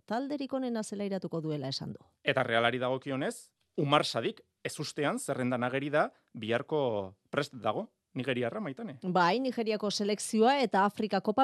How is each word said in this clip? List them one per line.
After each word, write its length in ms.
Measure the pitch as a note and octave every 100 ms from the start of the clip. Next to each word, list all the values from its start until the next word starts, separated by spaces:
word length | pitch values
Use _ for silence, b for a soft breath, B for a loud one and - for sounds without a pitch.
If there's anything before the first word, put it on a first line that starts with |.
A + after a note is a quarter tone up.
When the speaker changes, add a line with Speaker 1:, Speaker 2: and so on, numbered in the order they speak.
| -
Speaker 1:
talderik 480 | A3 C#4 D4 C4+
onena 300 | C4+ B3+ A3+
zelairatuko 580 | G#3 G3+ G3+ F#3+ F3 E3
duela 260 | D#3 D3+ C3+
esan 300 | C3+ - -
du. 20 | - _
Speaker 2:
Eta 200 | - C3+
Realari 360 | B2 A#2 A#2 B2
dagokionez, 680 | B2+ C3 C#3 C3+ D3 - - _ _ -
Umar 300 | C#3+ D3 C#3+
Sadik 340 | A#2+ D3 - _ _
ezustean 560 | C#3+ - C#3+ - D3 A3+
zerrendan 460 | - B2+ B2 B2 B2
ageri 240 | C3 C#3+
da, 180 | D3 A3+ b b
biharko 460 | A#2 G#2+ A#2 C#3 D#3 C3 G#2 F#2+ G2 _
prest 240 | C#3 D3 B2+
dago. 300 | G#2+ A#2+ A3+ _ _ C3+
Nigeriarra, 460 | B2+ B2 A#2 G#3
Maitane? 300 | F#3 C3+ A3+ D#3 F#3
Speaker 1:
Bai, 300 | F3+ F3 A3+
Nigeriako 460 | C4 A#3+ A3 G#3+ G#3
selekzioa 600 | - G3+ G#3 - A3 A3+ C#4+
eta 220 | A#3 G3 G3+
Afrika 320 | - G#3+ G3
Kopa 240 | - G#3+